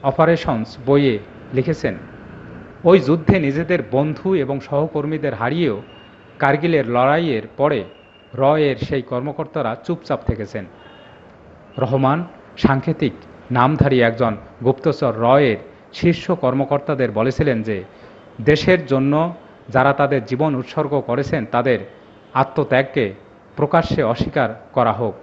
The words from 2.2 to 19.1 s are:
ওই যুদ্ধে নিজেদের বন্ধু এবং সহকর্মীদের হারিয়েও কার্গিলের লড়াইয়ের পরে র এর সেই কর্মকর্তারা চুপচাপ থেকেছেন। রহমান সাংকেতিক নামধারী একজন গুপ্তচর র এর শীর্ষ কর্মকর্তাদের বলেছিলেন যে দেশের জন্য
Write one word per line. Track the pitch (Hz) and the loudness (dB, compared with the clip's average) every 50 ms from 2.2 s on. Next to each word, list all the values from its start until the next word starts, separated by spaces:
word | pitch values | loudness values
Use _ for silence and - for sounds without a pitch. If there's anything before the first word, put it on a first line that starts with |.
| - - - - - - - - - - - - - | -20 -18 -18 -18 -18 -18 -18 -18 -20 -20 -20 0 4
ওই | 170 185 190 | 6 6 6
যুদ্ধে | 131 127 160 165 156 - 196 190 | 6 2 0 2 2 2 2 2
নিজেদের | 147 139 135 151 170 175 185 165 120 - | 2 0 0 -2 -2 0 -2 -2 -2 0
বন্ধু | - 135 147 151 151 - - 190 196 | 0 0 0 0 -4 -4 -2 -2 0
এবং | 170 139 127 139 139 | 0 0 -2 -4 -6
সহকর্মীদের | - - 147 143 151 160 - 156 143 151 156 151 143 143 120 | -6 -4 -2 -2 -2 -2 -4 -4 -4 -4 -6 -4 -4 -4 -4
হারিয়েও | 107 117 123 147 170 175 135 104 87 80 - - - - - - - - - - - | -2 -2 -2 0 0 0 0 -2 -4 -8 -16 -20 -20 -20 -20 -20 -20 -20 -20 -6 0
কার্গিলের | 151 139 139 147 156 175 165 147 127 113 | 2 2 2 2 2 2 2 2 0 2
লড়াইয়ের | 120 120 127 135 147 165 175 160 127 110 101 - - | 2 2 4 4 2 2 0 0 -2 -4 -4 -8 -4
পরে | - 139 151 151 113 95 90 - - - - _ - - - - | 0 0 0 0 -2 -4 -8 -16 -20 -20 -20 _ -20 -20 -14 -4
র | 120 135 135 151 | 0 2 2 4
এর | 156 151 143 127 | 4 2 0 0
সেই | 113 - - 156 135 | -2 -4 -4 -4 -4
কর্মকর্তারা | 123 - 135 123 131 147 143 - 156 - - 156 131 110 113 | -4 -4 -6 -6 -6 -6 -8 -8 -10 -8 -6 -4 -4 -4 -6
চুপচাপ | 117 - - 170 170 - - 147 - - | -6 -6 -8 -8 -8 -4 -6 -6 -2 -2
থেকেছেন। | - 120 104 107 101 - 110 95 85 - - - - - - - - - - - - - - - - - - - - - | -4 -4 -4 -8 -10 -10 -12 -12 -12 -18 -20 -20 -20 -20 -20 -20 -20 -20 -20 -20 -20 -20 -20 -20 -20 -20 -20 -20 -14 -4
রহমান | - 127 110 127 135 135 131 143 165 175 170 - - - - - | -4 -2 0 2 2 2 2 2 0 -2 -8 -14 -20 -20 -20 -10
সাংকেতিক | - - 127 135 135 - 170 156 - 156 123 - - - - - - - - | -2 0 0 0 0 0 -4 -2 -2 -2 -4 -4 -6 -20 -20 -20 -20 -10 -2
নামধারী | 123 127 123 135 156 143 - 139 135 123 | 2 4 4 4 4 4 2 4 4 4
একজন | 117 117 113 120 123 117 107 - - - - - 117 | 4 2 2 2 0 0 0 -4 -12 -20 -16 -2 0
গুপ্তচর | 127 131 - - 160 135 - 151 123 110 | 0 0 2 0 -2 -2 0 -2 -2 -2
র | 110 117 117 131 143 | 0 2 4 4 6
এর | 147 127 107 95 - - - - - - - | 4 4 0 -2 -6 -16 -20 -20 -20 -20 -10
শীর্ষ | - - 170 170 170 - - | 0 0 2 2 0 -2 -4
কর্মকর্তাদের | 180 175 - 127 123 135 139 135 147 143 143 - 151 127 131 117 | -4 0 0 -2 0 0 -2 0 -2 -2 -2 -4 -2 -2 -2 -2
বলেছিলেন | 104 107 113 135 127 - 160 147 123 113 107 | 0 0 0 0 0 0 0 0 0 -2 -2
যে | 110 107 95 90 - - - - - - - - - - - | -4 -6 -6 -6 -12 -18 -20 -20 -20 -20 -20 -20 -20 -16 -2
দেশের | 113 147 147 151 - - 185 175 156 | 2 2 2 4 4 2 2 2 2
জন্য | 127 135 131 135 139 | 0 0 2 2 2